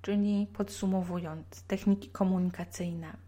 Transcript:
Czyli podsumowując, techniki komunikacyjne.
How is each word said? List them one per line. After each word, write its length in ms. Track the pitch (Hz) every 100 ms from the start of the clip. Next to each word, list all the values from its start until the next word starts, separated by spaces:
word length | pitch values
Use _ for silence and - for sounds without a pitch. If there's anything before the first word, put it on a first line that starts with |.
Czyli 460 | - 208 208 202 208
podsumowując, 1160 | - 202 - 190 190 180 175 170 160 - -
techniki 460 | - 196 202 202 -
komunikacyjne. 1080 | - 190 185 180 175 175 - 175 170 160 -